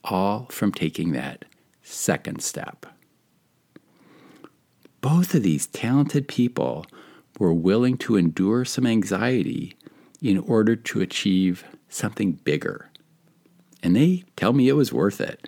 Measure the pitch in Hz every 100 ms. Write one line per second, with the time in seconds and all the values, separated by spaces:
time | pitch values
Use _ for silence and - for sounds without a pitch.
0 | - 95 98 107 120 - 104 - 80 -
1 | 87 65 67 62 - _ _ _ - -
2 | - 76 - - - - - - - _
3 | _ _ _ _ _ _ _ - _ _
4 | _ - - - - _ _ _ _ _
5 | 131 165 180 156 98 76 - - 117 135
6 | 139 143 139 - 120 - 64 62 - -
7 | - - _ - 92 82 87 107 123 127
8 | - 104 85 78 95 117 123 - 123 113
9 | 92 98 117 127 - 62 - - - _
10 | _ _ 123 95 - 113 107 113 - 107
11 | 92 - 104 95 92 90 - - _ -
12 | - - 101 76 - 73 - - - _
13 | _ _ _ _ _ _ _ _ 87 98
14 | 160 180 - - 98 135 127 143 135 60
15 | 98 - - -